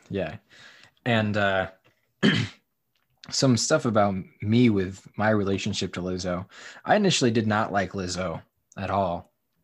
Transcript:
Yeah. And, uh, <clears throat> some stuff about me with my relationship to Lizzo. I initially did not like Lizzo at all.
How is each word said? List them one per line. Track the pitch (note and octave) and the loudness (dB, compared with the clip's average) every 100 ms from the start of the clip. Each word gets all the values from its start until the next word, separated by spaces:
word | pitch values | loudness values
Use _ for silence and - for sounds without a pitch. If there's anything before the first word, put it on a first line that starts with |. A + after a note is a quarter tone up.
| - | -10
Yeah. | G2 D#2 - _ - - - - _ | -6 -6 -10 _ -20 -20 -20 -20 _
And, | A#2+ A2+ G#2+ G#2 | 0 0 0 0
uh, | G2+ F#2+ F#2 - _ _ _ - | 2 0 -2 -8 _ _ _ -2
<clears throat> | - C3 G#2 - _ _ _ _ _ _ - | 0 0 -2 -10 _ _ _ _ _ _ -8
some | - C3+ A#2 | 0 2 2
stuff | - D3+ | 2 0
about | B2+ G#2 G2+ F#2 - - | 2 2 2 0 -8 -8
me | G#2+ A#2 B2 | 0 4 6
with | G2+ F#2 F#2+ - - | 4 -2 -8 -12 -2
my | G#2+ | 0
relationship | G#2+ F#2+ G2 G#2+ F#2+ F#2+ | 2 0 -2 -2 -4 -6
to | F#2 | -6
Lizzo. | F2+ F#2 F2+ F2 F2+ - - - | -6 -6 -4 -6 -8 -18 -20 -8
I | - G3+ | 0 2
initially | F#3+ - B2 | 4 2 2
did | A2+ G#2+ | 2 2
not | G#2 A2 | 0 0
like | G2 F#2 | -2 -2
Lizzo | G2+ F2+ F2 F2+ D#2 - _ _ - | -6 -6 -6 -6 -8 -12 _ _ -10
at | F#2 | -4
all. | G2 F#2 F2 - _ _ _ | -2 -2 -4 -10 _ _ _